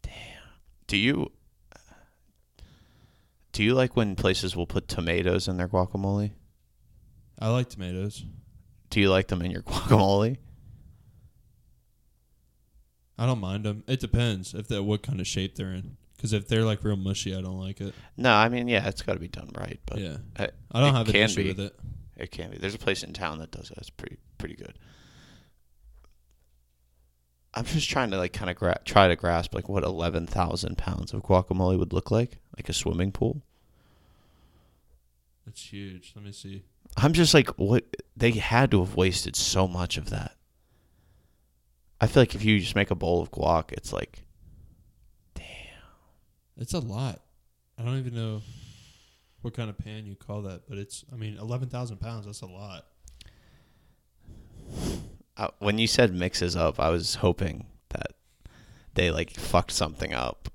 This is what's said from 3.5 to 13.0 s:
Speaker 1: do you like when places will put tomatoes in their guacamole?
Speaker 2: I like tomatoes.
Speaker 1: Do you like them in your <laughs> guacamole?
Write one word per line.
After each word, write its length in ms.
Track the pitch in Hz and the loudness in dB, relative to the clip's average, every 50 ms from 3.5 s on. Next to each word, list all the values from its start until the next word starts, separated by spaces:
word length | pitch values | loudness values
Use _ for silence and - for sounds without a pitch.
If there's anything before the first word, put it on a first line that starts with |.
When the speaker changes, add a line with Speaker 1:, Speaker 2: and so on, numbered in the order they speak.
| - | -2
Speaker 1:
do 100 | - 104 | 2 4
you 100 | 107 123 | 4 6
like 220 | 131 127 123 - | 6 4 4 4
when 200 | - 113 104 95 | 2 2 2 0
places 380 | - - 101 95 - - 92 - | 2 2 2 2 2 0 -4 -2
will 120 | 87 85 | -2 -4
put 200 | - - 95 - - | 0 -2 -4 -4 -2
tomatoes 600 | - - 82 82 85 90 87 90 90 92 92 - | -6 -4 0 0 0 2 2 2 2 2 0 -2
in 80 | 92 | -2
their 120 | 90 90 90 | -2 -2 0
guacamole? 640 | 98 92 90 92 - 101 98 98 101 101 104 104 104 - - _ _ _ _ _ _ _ _ _ - - - - - - - - _ - | 2 2 0 2 -2 -2 0 0 0 0 0 -2 -6 -10 -20 _ _ _ _ _ _ _ _ _ -20 -20 -20 -20 -20 -20 -20 -20 _ -4
Speaker 2:
I 100 | 113 110 | 0 0
like 200 | 117 127 123 120 | 2 2 0 -2
tomatoes. 540 | - 98 92 90 90 92 98 104 104 - - - - - - - _ - - - - - - - | -6 -10 -8 -6 -4 -4 -4 -4 -6 -8 -14 -14 -14 -16 -20 -20 _ -20 -20 -20 -20 -20 -14 0
Speaker 1:
Do 100 | - 110 | 4 6
you 100 | 98 98 | 8 8
like 180 | 95 95 95 - | 8 6 4 2
them 120 | 101 90 85 | -2 -2 -2
in 80 | 90 | -4
your 120 | 87 87 - | -4 -6 -6
<laughs> 20 | |
guacamole? 720 | - - - - - - 110 98 95 98 101 104 113 135 - - - - - - - - - - - - - - - - - - - _ _ _ _ _ _ _ _ _ _ _ _ _ _ _ _ _ _ _ _ _ _ _ _ _ _ _ _ _ - _ _ _ _ | -4 -4 -4 4 6 6 8 8 6 6 4 4 2 0 -4 -10 -20 -20 -20 -20 -20 -20 -20 -20 -20 -20 -20 -20 -20 -20 -20 -20 -20 _ _ _ _ _ _ _ _ _ _ _ _ _ _ _ _ _ _ _ _ _ _ _ _ _ _ _ _ _ -20 _ _ _ _